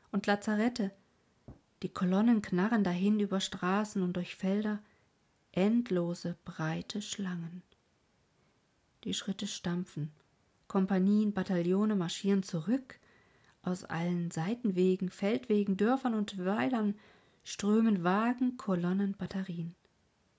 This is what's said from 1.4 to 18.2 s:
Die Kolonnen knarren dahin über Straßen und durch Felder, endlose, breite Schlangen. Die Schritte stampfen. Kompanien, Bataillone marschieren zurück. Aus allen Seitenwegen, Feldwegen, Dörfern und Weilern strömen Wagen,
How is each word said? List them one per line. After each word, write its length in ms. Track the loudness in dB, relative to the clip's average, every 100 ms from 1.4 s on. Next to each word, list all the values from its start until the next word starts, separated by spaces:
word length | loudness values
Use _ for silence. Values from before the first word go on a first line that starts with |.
| -20 -20 _ _
Die 60 | -10
Kolonnen 520 | -2 2 4 4 4
knarren 420 | 2 0 2 2
dahin 360 | 2 2 2 2
über 200 | 0 -2
Straßen 640 | -4 -4 -2 0 0 -2
und 120 | -2
durch 220 | -2 -6 -4
Felder, 440 | -2 0 0 -4 -8 _ _ _ _ _ _
endlose, 840 | 0 2 2 2 0 0 -4 -6 -8
breite 600 | -12 -6 -4 -4 -6 -8
Schlangen. 580 | -8 -6 -6 -6 -8 -12 -18 _ _ _ _ _ _ _ _ _ _ _ _ _ -6
Die 60 |
Schritte 340 | -6 -4 -6 -6
stampfen. 640 | -6 -4 -4 -4 -6 -8 -10 _ _ _ _ _
Kompanien, 680 | 0 2 2 4 4 2
Bataillone 600 | 0 0 0 2 2 2 2
marschieren 480 | -2 -2 2 2
zurück. 560 | 2 -4 0 -2 -2 -20 _ _ _ _ _ _
Aus 220 | -6 -6
allen 480 | -4 -4 -2 0 -2
Seitenwegen, 800 | -2 -4 -2 0 2 2 2 -2
Feldwegen, 680 | -2 -2 -2 2 0 2 2
Dörfern 360 | 2 2 0
und 300 | -2 -2 -4
Weilern 520 | -2 0 0 2 0 -2 -12 -20 _ _
strömen 600 | -14 -4 2 4 4 4
Wagen, 540 | 2 2